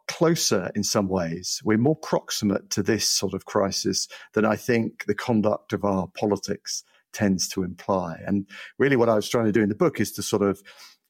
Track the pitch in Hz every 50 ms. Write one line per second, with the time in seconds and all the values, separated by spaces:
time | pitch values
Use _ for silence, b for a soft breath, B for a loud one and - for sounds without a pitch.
0 | _ - - - 165 165 170 165 - - 113 92 90 - - 107 98 - - 113
1 | 98 92 95 92 85 82 82 90 92 - - - - 107 107 110 120 151 160 -
2 | - - 175 160 - - - - 110 101 98 - - - - 104 95 - 113 101
3 | - - - - 101 92 92 95 - - - 104 98 95 98 - - 98 98 -
4 | - - B B B B B 110 107 110 107 - - - 120 117 113 - - -
5 | - - 98 - - - 117 110 101 107 104 - _ - 107 95 101 101 95 95
6 | 87 - - - 110 104 101 95 - - - - - - - - - b b b
7 | b b - - 107 98 95 87 - - - 98 92 87 90 - - - 98 92
8 | 90 82 78 - - - 101 101 98 B B B B B B B 131 - 135 117
9 | 117 113 110 107 104 - - 120 113 107 95 117 104 101 107 - 180 156 - -
10 | 104 - - - - - 117 101 101 98 95 - - B B B B B B B
11 | B